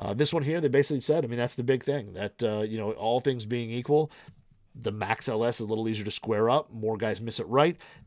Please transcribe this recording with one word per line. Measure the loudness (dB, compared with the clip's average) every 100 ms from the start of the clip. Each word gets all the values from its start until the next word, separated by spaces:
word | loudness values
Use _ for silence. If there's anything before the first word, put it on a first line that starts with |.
uh, | -4
this | 0 2
one | 2
here, | 0 0
they | 2
basically | 4 2 0
said, | 0 0
I | 0
mean, | -2
that's | -4
the | -2
big | 0 0
thing, | 0 -4 -4
that, | -6 -6 -2
uh, | -2 0
you | -2 -2
know, | -4
all | -2 0 2
things | 2 -2 -2
being | -4 -4
equal, | -4 2 2 2 -6 -20 -20 -20 _ _
the | -10 -6
max | -4 -2 -2 0
L | 0
S | 0 0
is | -2
a |
little | -2 -2
easier | -2
to | -4
square | -4 -2 2 4
up. | 2 0
More | -4 -2 0
guys | -2 -2
miss | -6 -6
it | 0
right. | 4 4 2 -10 -14